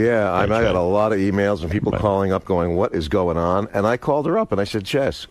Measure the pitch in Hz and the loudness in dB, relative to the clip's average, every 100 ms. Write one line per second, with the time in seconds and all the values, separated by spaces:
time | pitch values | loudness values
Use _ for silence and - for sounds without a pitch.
0 | 113 117 98 90 98 110 113 92 87 101 | 2 2 0 0 0 2 2 2 2 2
1 | 110 104 98 98 101 98 80 98 104 98 | 2 2 0 2 0 0 -2 -2 -2 0
2 | 104 98 98 95 - 90 85 87 113 90 | 0 2 0 -2 0 0 0 0 0 -2
3 | 76 101 87 82 85 95 107 101 107 123 | -2 0 0 0 0 0 -2 -2 0 0
4 | - 147 147 208 220 95 101 107 95 147 | 0 -2 0 -2 -2 -2 -2 -4 -2 -2
5 | 131 - - | -2 -4 -10